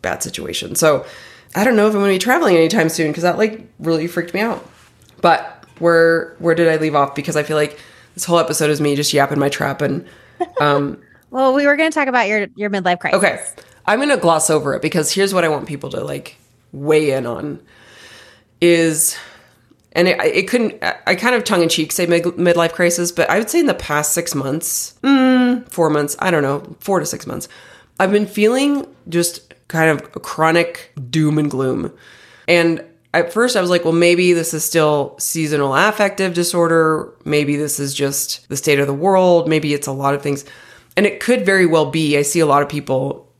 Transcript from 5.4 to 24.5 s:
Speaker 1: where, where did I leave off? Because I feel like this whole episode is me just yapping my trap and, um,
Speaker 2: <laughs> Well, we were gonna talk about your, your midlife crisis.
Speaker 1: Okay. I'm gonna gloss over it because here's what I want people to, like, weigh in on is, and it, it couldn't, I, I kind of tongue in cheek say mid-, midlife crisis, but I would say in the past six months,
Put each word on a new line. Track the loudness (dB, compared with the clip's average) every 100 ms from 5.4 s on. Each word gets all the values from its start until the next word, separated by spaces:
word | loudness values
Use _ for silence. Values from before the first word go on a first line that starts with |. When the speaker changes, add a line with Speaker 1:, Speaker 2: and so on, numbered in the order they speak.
| -2 -18 -20 -2
Speaker 1:
where, | 2 4 4 2 -2 -4
where | 0 2
did | 2
I | 2
leave | 0 0
off? | 0 -2
Because | -4 -4
I |
feel | -2 -2
like | -2 -6 -20 -20 _
this | -12 0
whole | 0
episode | 2 0 0
is | 0
me | 0 0
just | 0
yapping | 0 0 0
my | -2
trap | -2 -4 -2
and, | -4 -4 -10 -20 -20 _ -8 0
um, | 2 2 -2 -8
Speaker 2:
<laughs> | _ _ _
Well, | 0 2
we | 2 2
were | 2
gonna | 0
talk | 0 0
about | 0 0
your, | -2 -4 -6
your | -4
midlife | -2 0 -2
crisis. | 0 2
Speaker 1:
Okay. | 0 -2 -12 -16 -20 -8 -2
I'm | 0
gonna | 2 2
gloss | 2 2 2
over | 0 0 -2
it |
because | -2 -2 -2
here's | 0 0
what | 0
I | 0
want | -2 -6
people | -10 -8
to, | -8
like, | -8 -10 -12 _ _ _ _
weigh | -8 2 2 2
in | -2 -4
on | -8 -8 -12 _ _ -20 -20 -20 -20 -20 _ _ _
is, | 2 4 2 0 -4 -4 -18 -20 _ _ _ _ _
and | 0 2
it, | 2
it | 0 0 0
couldn't, | -2 -2 -4
I, | -6 -4 -4
I | -2
kind | 0 0
of |
tongue | 0 0
in | 2
cheek | 0 -4
say | -2 0
mid-, | 0
midlife | 0 0 2 2 0
crisis, | 0 0 0 -4
but | -2 0
I | 0
would | 0
say | 0
in | 0
the |
past | -2 -2 -4 -2
six | -4 -4 -6
months, | -4